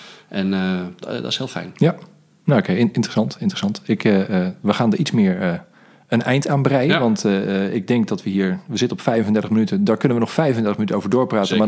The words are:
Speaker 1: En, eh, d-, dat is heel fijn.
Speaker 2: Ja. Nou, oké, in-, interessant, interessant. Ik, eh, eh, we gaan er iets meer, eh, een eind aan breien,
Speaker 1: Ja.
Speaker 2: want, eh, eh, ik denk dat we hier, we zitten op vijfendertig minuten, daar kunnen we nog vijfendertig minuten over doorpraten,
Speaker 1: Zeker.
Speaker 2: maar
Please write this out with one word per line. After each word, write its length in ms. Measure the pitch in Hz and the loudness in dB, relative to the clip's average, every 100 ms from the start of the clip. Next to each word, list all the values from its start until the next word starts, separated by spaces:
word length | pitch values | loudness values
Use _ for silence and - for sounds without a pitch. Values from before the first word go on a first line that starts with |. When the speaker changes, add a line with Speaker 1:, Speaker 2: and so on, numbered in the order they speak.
| - - _ | -20 -20 _
Speaker 1:
En, 260 | 101 95 | -4 -2
eh, 60 | 95 92 90 90 - | 0 -2 -2 -6 -10
d-, 40 | |
dat 220 | - 120 117 | -10 -8 -6
is 60 | - | -6
heel 100 | 131 | -6
fijn. 260 | - 87 - | -8 -10 0
Speaker 2:
Ja. 200 | 147 - - - _ _ | 0 0 -12 -20 _ _
Nou, 160 | - 120 | 0 2
oké, 120 | 92 | 2
in-, 180 | 92 117 | 0 0
interessant, 420 | - - 110 110 - | 0 -2 -2 -2 -2
interessant. 420 | 101 - 101 107 - | -4 -2 -4 -4 -4
Ik, 180 | 104 | 0
eh, 380 | 113 98 95 92 92 | 2 2 2 0 -2
eh, 60 | - | -2
we 120 | 104 | -2
gaan 180 | - 117 | 2 2
er 60 | 104 | 2
iets 120 | - | 0
meer, 300 | 113 98 90 | 2 2 2
eh, 120 | 87 85 - _ - - _ | -2 -4 -10 _ -20 -20 _
een 140 | 117 | -2
eind 240 | 120 135 151 | 2 0 2
aan 140 | 139 | 2
breien, 300 | 135 139 143 | 2 2 2
Speaker 1:
Ja. 80 | 147 | 2
Speaker 2:
want, 260 | 117 104 107 | 2 2 0
eh, 400 | 98 101 98 98 | 0 0 -2 -2
eh, 80 | |
ik 140 | 104 95 | -4 0
denk 200 | 123 104 | 0 0
dat 160 | - | -4
we 60 | 104 | -2
hier, 300 | 95 135 185 - | 0 0 -2 -6
we 100 | 104 | -2
zitten 200 | 120 98 | -2 -2
op 60 | |
vijfendertig 460 | - 117 104 107 - | -2 0 2 0 2
minuten, 320 | 110 107 98 | 0 2 2
daar 140 | 104 110 | 2 2
kunnen 200 | 135 120 | 2 0
we 60 | |
nog 100 | 113 | 0
vijfendertig 400 | - 156 117 104 104 | 0 0 2 0 -2
minuten 200 | 104 104 | -2 -2
over 140 | 98 | 0
doorpraten, 380 | 123 127 110 95 | 0 0 0 0
Speaker 1:
Zeker. 100 | |
Speaker 2:
maar 100 | 92 | 2